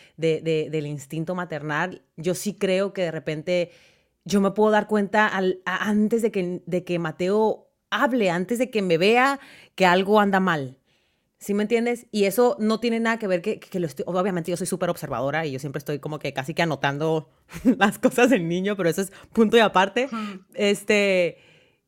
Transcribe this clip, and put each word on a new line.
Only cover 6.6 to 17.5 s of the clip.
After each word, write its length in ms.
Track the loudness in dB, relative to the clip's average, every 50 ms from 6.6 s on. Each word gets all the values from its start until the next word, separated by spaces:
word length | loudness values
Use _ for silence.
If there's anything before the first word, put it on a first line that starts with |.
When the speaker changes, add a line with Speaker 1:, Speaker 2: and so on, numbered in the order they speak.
| -8
Speaker 1:
de 180 | -4 -4 -4 -2
que 140 | -2 -4 -2
Mateo 680 | -2 -4 -4 -4 -2 0 0 2 2 0 0 -4 _ _ _ _ _ -6
hable, 400 | -2 0 0 2 2 2 2 2
antes 280 | 0 0 -2 -2 -2 -2
de 100 | -2 -2
que 120 | -2 -2
me 160 | 0 2 2 4
vea, 420 | 4 4 4 4 4 2 0 -2 -8 -18 -20 -20 -20 _ -2
que 100 | 2 4
algo 340 | 4 4 4 4 4 4 4
anda 200 | 4 4 2 2
mal. 400 | 2 2 0 -2 -4 -8 -12 _ _ _ _ _ _ _ _ _ _ _ _ -14
¿Sí 140 | -8 -4 -2
me 100 | -2 0
entiendes? 440 | 0 0 0 0 0 -4 -6 -8 _
Y 140 | 0 0 2
eso 300 | 2 4 4 2 2 2 0
no 200 | 0 0 0 0
tiene 200 | 0 -2 0 0
nada 180 | 0 -2 -2 -2
que 80 | -2 -2
ver 140 | -2 -2
que, 180 | -2 -4 -6 -6
que 200 | -8 -8 -6 -4
lo 80 | -4 -4
estoy, 180 | -4 -6 -6 -4
obviamente 440 | -2 0 0 0 0 -2 -2 -4
yo 60 | -4 -4
soy 100 | -4 -4
súper 220 | -4 -2 -2 -2
observadora 560 | -4 -4 -6 -6 -4 -4 -2 -2 -2 -2 -4
y 60 | -4
yo 80 | -6 -8
siempre 200 | -8 -8 -10 -10
estoy 200 | -8 -8 -8 -8
como 200 | -6 -8 -10 -8
que 140 | -8 -8 -6
casi 200 | -6 -6 -6 -2
que 80 | -2
anotando 680 | 0 0 0 -2 -2 -2 -2 -2 -2 -2 -2 -2 -4 _ _ _ _
<laughs> 280 | _